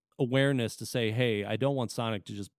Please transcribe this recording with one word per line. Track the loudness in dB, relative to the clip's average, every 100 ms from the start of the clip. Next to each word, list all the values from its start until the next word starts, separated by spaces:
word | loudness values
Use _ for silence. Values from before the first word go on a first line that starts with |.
| _ -2
awareness | 2 4 4 4 0 -4
to | -6
say, | -2 0
"Hey, | 2 2 2 -2
I | 0
don't | 0 0
want | -2
Sonic | -4 -4 -4 -6
to |
just | -10 -10